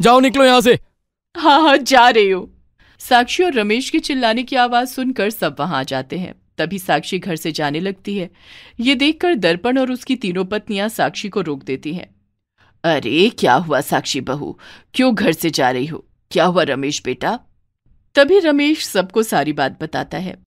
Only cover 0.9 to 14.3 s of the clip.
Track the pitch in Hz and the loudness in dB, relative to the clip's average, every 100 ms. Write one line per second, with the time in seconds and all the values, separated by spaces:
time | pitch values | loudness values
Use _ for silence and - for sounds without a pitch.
0.9 | _ _ _ _ 339 311 285 311 277 247 | _ _ _ _ -2 4 4 4 2 4
1.9 | 262 247 226 196 185 - _ _ _ _ | 4 6 4 2 0 -6 _ _ _ _
2.9 | _ - 240 240 - 359 262 208 226 262 | _ 0 2 2 0 0 0 0 -2 -2
3.9 | 320 - 262 233 226 240 262 247 240 254 | -4 -2 -2 0 -2 -2 0 2 0 -2
4.9 | 262 254 254 202 226 165 143 185 135 135 | -4 -4 -2 -4 -2 -6 -4 -4 -4 -4
5.9 | 131 131 170 185 - _ - 156 190 - | -6 -6 -8 -10 -14 _ -8 -6 -6 -2
6.9 | 151 - 185 196 160 170 156 147 151 190 | -2 -2 -6 -6 -6 -6 -4 -4 -4 -6
7.9 | 190 - 202 170 - - - - - 240 | -8 -8 -8 -8 -12 -20 -20 -18 -4 -2
8.9 | 262 277 311 349 294 175 175 247 262 262 | 2 0 0 -2 0 0 0 0 0 -2
9.9 | 254 - 254 196 180 190 208 208 196 214 | -4 -6 -4 -4 -4 -4 -6 -6 -6 -4
10.9 | 220 139 - 202 202 165 139 135 135 151 | -2 -4 -4 -8 -6 -6 -8 -8 -8 -8
11.9 | 180 - _ _ _ _ _ _ _ 165 | -10 -14 _ _ _ _ _ _ _ -2
12.9 | 147 120 147 196 - 160 127 165 135 135 | 0 0 2 2 2 2 2 2 -2 0
13.9 | 139 - 143 - | -2 -2 -6 -6